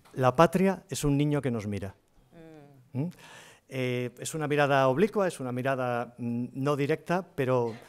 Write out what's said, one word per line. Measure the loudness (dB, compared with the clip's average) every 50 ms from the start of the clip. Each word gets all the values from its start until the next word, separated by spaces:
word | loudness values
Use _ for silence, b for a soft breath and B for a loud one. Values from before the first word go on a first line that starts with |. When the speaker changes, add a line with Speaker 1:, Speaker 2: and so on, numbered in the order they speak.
| _ -12 -4
Speaker 1:
"La | 0 2 4 6
patria | 6 6 6 6 4 2 2 0 -2 -6 -10
es | -6 -2 0
un | 0 2
niño | 2 2 2 0 0
que | 0 -2
nos | -2 -4 -4
mira". | -4 -6 -6 -6 -8 -10 _ _ _ _ _ _ _ -20 -20 -20 -20 -20 -20 -20 -20 -20 -20 -20 _ -6
Speaker 2:
Mm. | -6 -6
Speaker 1:
¿Mm? | -6 -6 B B B B B B B B B B -10
Eh, | -6 -4 -4 -2 -2 -2 -4 -6 -8 -10
es | -12 -10 -6
una | -4 -4 0
mirada | 2 2 4 4 4 4 4 4
oblicua, | 4 4 2 0 2 0 -2 -2
es | -2 -4
una | -6 -6 -4
mirada, | -2 -2 -2 -2 -2 -2 -2 -2 -4 -4 -6 -10 -8
mm, | -6 -4 -4 -4 -4 -6 -6
no | -4 -2 -2 0
directa, | 0 0 0 -2 -2 -2 -2 -4 -4 -4 -6 _
pero, | -4 -2 0 0 0 0 -2 -6 -10 -16